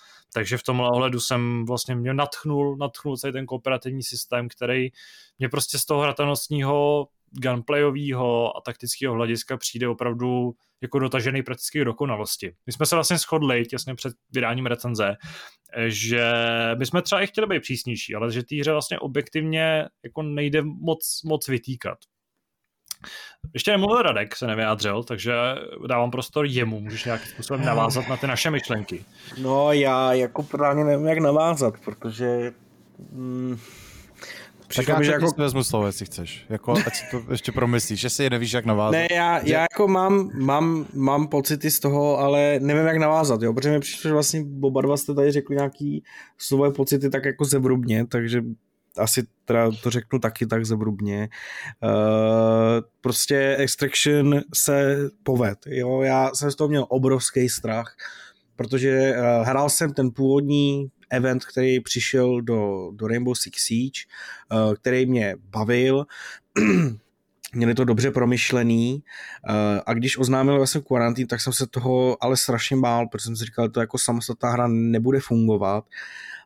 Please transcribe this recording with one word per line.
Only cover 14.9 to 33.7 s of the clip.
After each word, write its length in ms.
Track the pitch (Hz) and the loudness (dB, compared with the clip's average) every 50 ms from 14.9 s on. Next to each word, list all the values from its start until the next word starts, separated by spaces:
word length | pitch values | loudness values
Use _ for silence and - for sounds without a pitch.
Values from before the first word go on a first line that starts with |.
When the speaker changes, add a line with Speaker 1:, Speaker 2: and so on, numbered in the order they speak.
| 117 107 104 98 101 - - 156 160 - - - - _ _ _ - 117 117 | -2 0 0 0 -2 -4 -8 -18 -18 -18 -20 -20 -20 _ _ _ -6 -2 -2
Speaker 1:
že 440 | 113 107 101 110 113 120 120 117 117 120 117 117 117 117 117 117 113 117 | -2 -2 -2 -2 0 0 2 2 2 2 2 2 0 0 0 0 0 0
my 80 | 123 135 | -2 -2
jsme 160 | 123 170 180 | -2 -2 -2
třeba 200 | 175 - 202 185 | 0 0 0 0
i 60 | 196 | 0
chtěli 200 | 190 - - 214 | 0 -2 -2 0
být 120 | 202 190 147 | 0 0 -2
přísnější, 560 | - - 131 117 - 123 117 - - - 104 | -2 -4 -6 -6 -6 -6 -6 -6 -8 -8 -6
ale 160 | 104 110 120 | -4 -4 -2
že 120 | 113 123 120 | -2 -4 -6
té 120 | - 151 | -6 -6
hře 160 | 147 139 151 | -4 0 0
vlastně 280 | 156 151 151 - - - | 0 0 -2 -4 -6 -6
objektivně 840 | - 143 127 147 143 - - 160 156 160 160 160 160 160 156 156 151 - - _ - | -6 -4 -4 -4 -4 -4 -4 -4 -2 -2 0 0 0 0 0 0 -2 -6 -10 _ -20
jako 180 | 123 - 160 | -14 -10 -8
nejde 400 | 156 151 147 147 147 143 139 156 | -8 -6 -4 -2 -2 0 0 0
moc, 600 | 143 151 - - 151 165 160 160 - - - - - | 0 -2 -4 -4 -2 -2 -2 -2 -4 -6 -8 -6 -4
moc 220 | 160 156 147 - | -2 -2 -2 -2
vytýkat. 500 | - 135 117 - - 131 123 - - - - _ _ _ _ _ _ _ _ _ _ _ _ _ _ _ _ _ - - - - - - - - - - _ - - - | -2 -4 -4 -4 -6 -10 -8 -8 -10 -10 -10 _ _ _ _ _ _ _ _ _ _ _ _ _ _ _ _ _ -18 -18 -18 -18 -18 -18 -18 -18 -20 -18 _ -14 -10 -8
Ještě 180 | 131 - 208 | -4 0 2
nemluvil 300 | 208 196 190 202 226 247 | 4 4 4 4 4 4
Radek, 340 | 220 160 120 104 104 107 - | 4 2 2 0 -2 -4 -6
se 120 | - 131 | -6 -4
nevyjádřil, 560 | 117 110 110 110 107 110 101 110 104 98 110 120 | -2 0 0 2 0 0 0 0 -2 -2 -2 -4
takže 300 | - 123 98 95 117 120 117 120 127 131 143 143 - - - - | -6 -6 -6 -2 -2 0 0 0 0 -2 -4 -8 -12 -12 -10 -4
dávám 240 | 123 127 120 120 123 | 0 0 2 2 0
prostor 340 | 120 127 120 - - 151 147 | -2 -4 -8 -4 -2 -2 -2
jemu, 340 | 143 127 123 120 113 110 107 | 0 0 0 0 -2 -2 -6
můžeš 260 | 104 107 110 113 - | -8 -10 -10 -8 -6
nějakým 220 | 123 117 113 - | -6 -6 -6 -6
způsobem 380 | - - - 113 - 139 131 127 | -10 -14 -12 -8 -6 -4 -2 0
navázat 440 | 131 117 113 113 113 135 127 120 127 | 0 2 2 2 2 0 -2 -2 -4
na 80 | 131 | -4
ty 100 | 120 - | -4 -2
naše 240 | 135 127 117 - 165 | -2 -2 -2 0 0
myšlenky. 540 | 151 139 - - 120 107 104 - 92 87 - - - - - - - 131 | -2 -2 -2 -2 -4 -4 -4 -6 -10 -12 -12 -16 -20 -20 -20 -16 -10 -6
Speaker 2:
No, 320 | 131 131 135 139 147 147 147 | -2 0 2 4 4 4 4
já 400 | 143 139 135 131 127 131 127 127 | 4 4 4 2 2 2 2 2
jako 300 | 131 127 123 - - 147 | 2 2 0 -2 -6 -8
právě 400 | - - 143 147 143 143 147 151 | -6 -2 0 0 2 2 2 2
nevím, 220 | 147 147 143 151 | 2 2 2 2
jak 120 | 160 160 | 0 2
navázat, 560 | 160 160 143 143 151 160 165 170 143 135 113 107 - - | 2 2 4 4 4 4 2 2 0 0 -2 -2 -4 -8
protože, 680 | - 104 - - 117 110 113 127 123 120 120 120 123 120 - _ _ _ _ _ _ _ - - - | -12 -12 -10 -10 -10 -6 -4 -2 0 0 0 -2 -4 -8 -12 _ _ _ _ _ _ _ -20 -20 -18
mm, 460 | 139 131 127 127 127 127 127 127 123 117 113 - | -14 -12 -10 -8 -8 -6 -6 -6 -8 -8 -12 -16